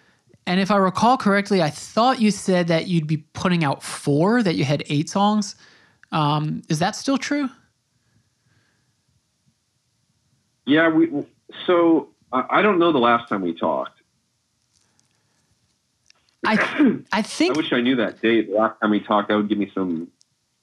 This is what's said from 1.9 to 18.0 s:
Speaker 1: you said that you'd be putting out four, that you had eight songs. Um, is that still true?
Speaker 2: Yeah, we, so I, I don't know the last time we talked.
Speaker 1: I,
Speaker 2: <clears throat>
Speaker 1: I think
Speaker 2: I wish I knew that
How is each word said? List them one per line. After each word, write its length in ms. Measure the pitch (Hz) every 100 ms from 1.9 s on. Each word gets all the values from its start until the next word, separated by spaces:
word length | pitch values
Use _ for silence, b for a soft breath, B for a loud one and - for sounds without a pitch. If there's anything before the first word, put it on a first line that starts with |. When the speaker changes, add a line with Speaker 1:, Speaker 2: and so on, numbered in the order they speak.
| 214 247 247
Speaker 1:
you 100 | 214
said 380 | 196 - 180 170
that 180 | 165 190
you'd 220 | 170 151
be 80 | 156
putting 480 | - - 185 175
out 180 | 143 -
four, 600 | - - 147 143 185 247
that 100 | 190
you 100 | -
had 200 | 147 143 -
eight 240 | 147 175
songs. 460 | 196 202 214 202 - b b b b b
Um, 500 | 160 147 151 151 - -
is 100 | 151
that 160 | 190
still 240 | - - 254
true? 320 | - 294 269 - _ _ _ _ _ _ _ _ _ _ _ _ _ _ _ _ _ _ _ _ _ _ _ _ _ _ _ _ _ _
Speaker 2:
Yeah, 240 | 127 156 165
we, 220 | 160 160 143 - _ - - -
so 440 | 175 170 160 - _ _
I, 120 | 131 -
I 140 | 147
don't 160 | 208 180
know 140 | 170
the 80 | 143
last 280 | 120 117 -
time 140 | 98
we 120 | 87
talked. 460 | 82 82 69 64 _ _ _ _ _ _ _ _ _ _ _ _ _ _ _ _ _ _ _ _ _ _ _ _ _
Speaker 1:
I, 560 | 220 220 - 277 262 139 -
Speaker 2:
<clears throat> 60 |
Speaker 1:
I 100 | 135
think 340 | 214 - 349 320
Speaker 2:
I 20 |
wish 140 | -
I 80 | 127
knew 160 | 123
that 260 | 127